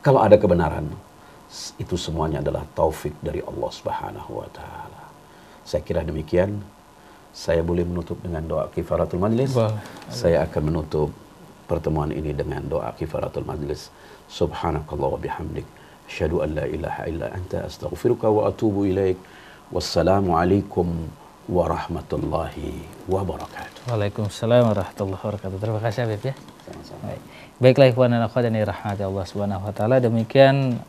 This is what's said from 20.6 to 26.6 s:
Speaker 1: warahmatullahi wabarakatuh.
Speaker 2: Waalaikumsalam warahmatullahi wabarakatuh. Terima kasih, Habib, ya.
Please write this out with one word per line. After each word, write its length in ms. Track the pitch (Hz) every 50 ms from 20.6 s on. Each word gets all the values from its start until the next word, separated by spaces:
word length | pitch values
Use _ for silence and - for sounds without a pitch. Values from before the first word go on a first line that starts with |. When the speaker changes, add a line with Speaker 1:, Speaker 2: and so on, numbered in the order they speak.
| 90 - - 95 87 87 85 80 80 76 - - - - - - - -
Speaker 1:
warahmatullahi 1400 | 90 87 82 80 80 - - - 85 78 - - 78 - - 82 78 78 82 - - - 73 - - - - - - - - 92
wabarakatuh. 800 | 92 95 98 90 - - - - - - - - - - - 123
Speaker 2:
Waalaikumsalam 800 | 120 107 101 101 - - 104 101 - - 117 113 120 123 120 113
warahmatullahi 480 | 104 101 92 - - - 101 98 95 92
wabarakatuh. 380 | - 107 104 101 - 95 95 95
Terima 200 | 107 113 110 104 110
kasih, 160 | 117 104 127 123 113
Habib, 160 | 107 101 -
ya. 100 | 135 131 - - - - -